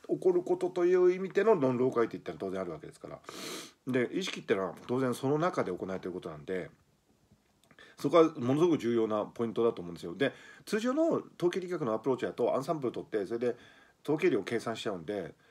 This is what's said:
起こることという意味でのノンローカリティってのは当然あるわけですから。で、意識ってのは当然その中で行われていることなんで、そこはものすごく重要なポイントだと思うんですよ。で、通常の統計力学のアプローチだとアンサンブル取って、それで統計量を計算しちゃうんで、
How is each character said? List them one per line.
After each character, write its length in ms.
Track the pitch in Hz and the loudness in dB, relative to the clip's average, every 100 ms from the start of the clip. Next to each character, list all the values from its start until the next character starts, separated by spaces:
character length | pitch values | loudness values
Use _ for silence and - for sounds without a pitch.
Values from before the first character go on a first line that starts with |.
| - | -6
起 100 | 156 | 0
こ 100 | 185 | 2
る 120 | 175 | 2
こ 140 | - 180 | 2 0
と 140 | 180 | -2
と 140 | 180 | 2
い 120 | 175 185 | 4 6
う 160 | 180 | 6
意 60 | 185 | 4
味 120 | 190 | 0
で 120 | - | 2
の 140 | 208 196 | 4 4
ノ 160 | 131 | 4
ン 60 | 123 | 2
ロ 100 | 127 | 2
ー 40 | |
カ 100 | 117 | 2
リ 60 | 110 | 0
テ 100 | 90 | -2
ィ 20 | |
っ 20 | |
て 80 | - | -10
の 60 | 80 | -8
は 40 | |
当 100 | 98 | -6
然 100 | 95 | -6
あ 40 | |
る 60 | 92 | -6
わ 80 | 78 | -10
け 80 | 78 | -14
で 60 | |
す 80 | - | -18
か 80 | - | -16
ら。 100 | 76 - - - - - _ - | -16 -16 -14 -12 -12 -14 _ -4
で、 280 | 127 120 - | -2 0 -2
意 60 | |
識 180 | 190 190 | -6 -4
っ 20 | |
て 100 | 151 | -2
の 120 | 101 92 | 0 -2
は 80 | 80 - | -6 -4
当 140 | 127 | -2
然 120 | 127 | -2
そ 140 | 117 131 | -2 0
の 100 | 151 | 0
中 260 | 175 170 | 0 -2
で 80 | 95 | -4
行 140 | 87 95 | -4 -6
わ 80 | |
れ 40 | 92 | -6
て 80 | 92 | -6
い 40 | |
る 20 | |
こ 80 | 87 | -8
と 100 | 87 | -10
な 60 | 78 | -12
ん 80 | |
で、 260 | 73 92 80 - _ _ _ _ _ _ _ _ _ - - - | -8 -6 -8 -14 _ _ _ _ _ _ _ _ _ -20 -20 -6
そ 80 | 139 | 4
こ 80 | 165 | 8
は 140 | 160 156 | 8 4
も 160 | 120 | 0
の 60 | 147 | 4
す 60 | 175 | 4
ご 100 | 151 | 4
く 20 | |
重 160 | 117 | 2
要 140 | 117 110 | 2 2
な 160 | 107 | 0
ポ 200 | 87 - | -2 -4
イ 40 | 117 | -4
ン 60 | |
ト 100 | 107 | 2
だ 80 | 117 | 2
と 100 | - | 0
思 60 | 87 | -6
う 40 | |
ん 20 | |
で 60 | 85 | -10
す 60 | 87 | -8
よ。 80 | |
で、 180 | 90 135 - - - | -2 -2 -2 -14 -20
通 140 | - 208 | -6 -2
常 160 | 240 | 0
の 280 | 277 320 143 - - | 2 2 0 -4 -2
統 140 | 175 | -2
計 80 | 190 | 0
力 140 | 180 | -4
学 120 | 175 | -4
の 100 | 131 | -2
ア 40 | 107 | 0
プ 100 | 139 | 0
ロ 60 | |
ー 40 | 123 | 0
チ 60 | |
だ 80 | 98 | -2
と 220 | - 120 | 0 2
ア 40 | 120 | 2
ン 40 | |
サ 100 | - | 0
ン 60 | 160 | -2
ブ 80 | 123 | -4
ル 60 | |
取 120 | 101 | -6
っ 40 | - | -4
て、 180 | 107 92 | -4 -2
そ 60 | |
れ 80 | 117 | -2
で 160 | 120 - - - - _ | -2 -4 -10 -20 -20 _
統 120 | - 156 | -4 0
計 140 | 180 | 2
量 80 | 117 | 2
を 60 | |
計 160 | 87 117 | 0 -4
算 160 | 120 110 | -4 -6
し 60 | |
ち 60 | 113 | -6
ゃ 40 | |
う 60 | 92 | -6
ん 60 | |
で、 300 | 80 104 80 - _ | -6 -6 -8 -12 _